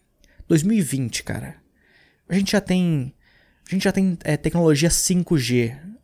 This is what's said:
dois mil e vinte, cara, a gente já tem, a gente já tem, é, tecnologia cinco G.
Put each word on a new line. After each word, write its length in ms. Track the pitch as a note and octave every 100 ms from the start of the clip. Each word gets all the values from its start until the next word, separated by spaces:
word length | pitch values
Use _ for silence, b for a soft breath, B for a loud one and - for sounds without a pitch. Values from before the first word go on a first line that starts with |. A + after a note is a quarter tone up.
| _ _ b b -
dois 140 | E3
mil 160 | F#3 A3
e 40 |
vinte, 420 | D#3 C3+ A#2 -
cara, 320 | - A2 C3+ - _ b b b b b -
a 60 | F3+
gente 160 | G3
já 100 | G3+
tem, 540 | G3 F#3 F3 D3+ C3 - b b b b -
a 40 |
gente 120 | F#3+
já 80 | -
tem, 240 | F#3+ F#3+ E3+
é, 140 | - D3
tecnologia 540 | E3 E3+ D#3+ C#3+ D#3+
cinco 480 | - - F3+ E3+ D#3+
G. 360 | A#2+ B2 A#2 C#3 F3 A3+